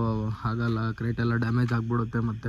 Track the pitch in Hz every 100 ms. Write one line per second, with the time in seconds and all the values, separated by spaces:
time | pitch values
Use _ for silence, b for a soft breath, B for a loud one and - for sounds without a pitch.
0 | 113 110 107 107 110 117 117 113 113 110
1 | 113 117 117 117 117 120 120 120 113 123
2 | 117 117 113 110